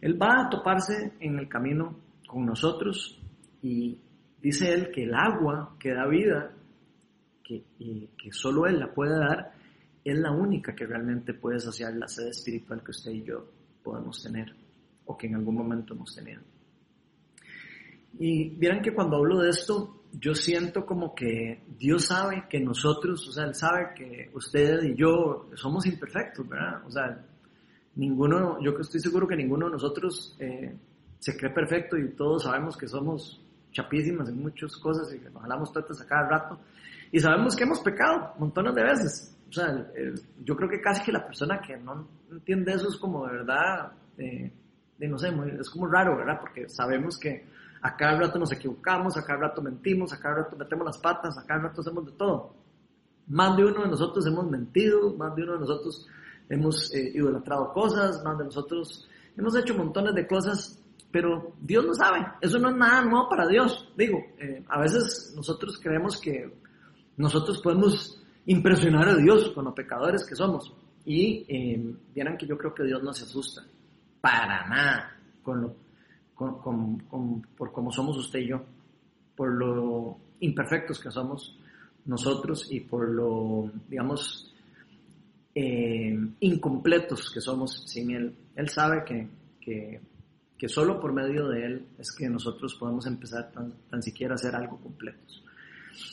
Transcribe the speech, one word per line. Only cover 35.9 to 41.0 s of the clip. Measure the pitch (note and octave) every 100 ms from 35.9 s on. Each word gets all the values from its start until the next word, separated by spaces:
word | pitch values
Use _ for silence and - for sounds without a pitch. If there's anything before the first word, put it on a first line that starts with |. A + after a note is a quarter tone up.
| -
a | -
cada | D3 D3+
rato. | D#3 D3+ F3 - - - - -
Y | D#3+
sabemos | D#3 F3 B3
que | -
hemos | B3 E4+
pecado | G3 - D#4+ E4 - -
montones | D3+ F#3 A3+
de | B3
veces. | A#3 C#4 E3 - - - -
O |
sea, | F3 E3 C3 A2
eh, | B2 C3 B2+ - -
yo | B2 C#3
creo | F#3
que | G3+
casi | G3+ G3